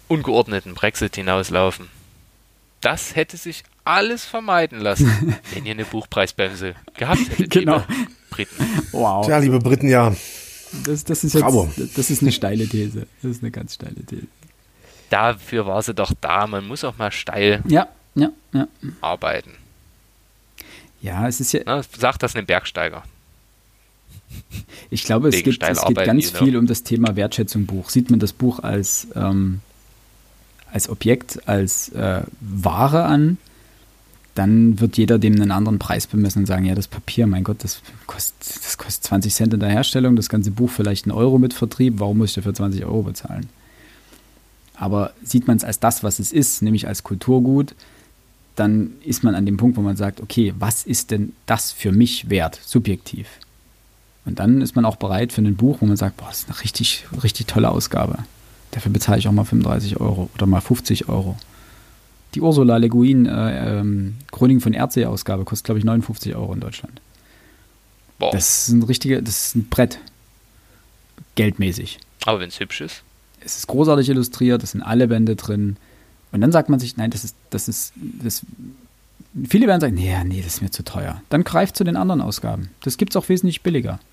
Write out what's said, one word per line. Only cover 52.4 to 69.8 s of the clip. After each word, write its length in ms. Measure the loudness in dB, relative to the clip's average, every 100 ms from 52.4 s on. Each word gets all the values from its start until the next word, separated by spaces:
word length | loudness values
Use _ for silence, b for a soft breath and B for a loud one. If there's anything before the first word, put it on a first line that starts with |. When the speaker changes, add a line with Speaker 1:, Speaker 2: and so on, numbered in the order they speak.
| -2 -6
Speaker 2:
subjektiv?“ 640 | -2 0 0 -4 -6 -12 -14 -18 -20 _ _ _ _ _ _ _
Und 140 | -10 -2
dann 220 | 4 4
ist 160 | 2 2
man 80 |
auch 120 | 0 0
bereit 360 | -2 0 0
für 80 | 2
ein 160 | 2 4
Buch, 220 | 2 4
wo 60 | 2
man 100 | 2
sagt, 220 | 0 -6
„Boah, 100 | -12
das 120 | -12
ist 80 | -10
eine 120 | -8
richtig, 460 | -8 -4 -2 -4 -6 -2
richtig 220 | -2 -2 -2
tolle 240 | 0 2
Ausgabe. 480 | 0 -2 -2 -2 -4 -10 -16 b b -12
Dafür 220 | -6 -2
bezahle 260 | 0 2 2
ich 80 | 4
auch 60 |
mal 100 | 2
fünfunddreißig 560 | 2 2 2 0 -2 -2
Euro 320 | -2 -2 -4 0
oder 100 | 2
mal 140 | 2
fünfzig 480 | 2 -2 0 -2 -2
Euro.“ 280 | -4 -4 -6 b b b b b b b b -12
Die 80 | -2
Ursula 340 | 2 6 6 6
Le 140 | 4
Guin, 340 | 4 6 6
äh, 560 | 4 2 -2 -2 -4 -2
ähm, 360 | -2 -2 -4 -8 -10
Chroniken 300 | 2 4 4
von 140 | 4
Erdsee-Ausgabe 720 | 0 0 0 0 -2 -4 -4 -4
kostet, 180 | -6
glaub 140 | -2 0
ich, 60 |
neunundfünfzig 520 | 2 2 -2 -6 -8 -6
Euro 160 | -6
in 80 | -6
Deutschland. 400 | -8 -12 -18 -20 _ b b b b b b b b _ _ -4
Speaker 1:
Boah. 140 | -2
Speaker 2:
Das 360 | 0 0 0 2
ist 60 |
ein 80 | 2
richtiger, 400 | 4 0 0 -2
das 240 | -2 -6 -2
ist 100 | -2
ein 120 | -2
Brett. 280 | 2